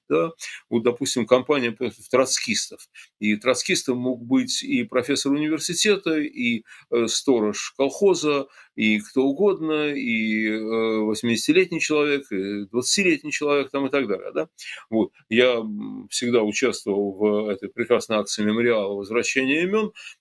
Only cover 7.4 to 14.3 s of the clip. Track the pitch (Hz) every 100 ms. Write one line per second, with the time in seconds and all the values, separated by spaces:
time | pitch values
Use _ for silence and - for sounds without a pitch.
7.4 | 104 101 - - 139 - 202 175 151 143
8.4 | 139 - - - 107 107 - 135 139 139
9.4 | 202 185 156 151 147 143 120 113 110 110
10.4 | 110 110 110 113 113 110 107 107 120 113
11.4 | - 165 180 165 - 151 147 143 - 95
12.4 | 98 104 101 120 123 - 185 147 151 -
13.4 | 147 143 131 139 135 139 113 95 -